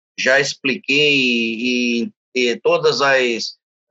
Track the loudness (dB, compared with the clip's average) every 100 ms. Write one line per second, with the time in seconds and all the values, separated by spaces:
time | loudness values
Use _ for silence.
0 | _ -6 0 2 0 -4 -6 -6 -2 0
1 | 2 2 0 0 -2 -4 -4 -2 -2 -2
2 | -4 _ _ -2 -2 0 0 2 2 0
3 | 2 2 2 -2 -6 -14 _ _ -6